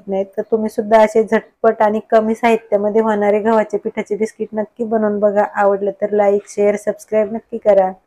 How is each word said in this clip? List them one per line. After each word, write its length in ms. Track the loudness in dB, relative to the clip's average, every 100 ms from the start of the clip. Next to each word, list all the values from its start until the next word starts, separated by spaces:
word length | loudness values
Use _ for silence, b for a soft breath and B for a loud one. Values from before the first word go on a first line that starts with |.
| -4
नाहीत. 200 | -6 -4
तर 140 | -8 -4
तुम्ही 180 | -4 -2
सुद्धा 320 | -6 2 4
असे 180 | 4 2
झटपट 580 | 0 -2 -4 _ -2 2
आणि 180 | 0 0 0
कमी 240 | 0 2
साहित्यामध्ये 680 | 0 0 0 0 -2 0 0
होणारे 380 | 0 0 0 0
गव्हाच्या 400 | 2 0 0 -4
पिठाचे 360 | -6 -8 -6 -4
बिस्किट 320 | -6 -6 -8
नक्की 300 | -8 -10 -8 -4
बनवून 320 | -2 -2 0
बघा. 240 | 0 0 -2
आवडलं 360 | 0 0 0 -2 -4
तर 120 | -2
like, 360 | 0 2 0 -4
share, 280 | -2 0 0
subscribe 540 | -4 -8 -4 -2 -2
नक्की 240 | -6 -10 -2
करा. 300 | 2 2 2 -4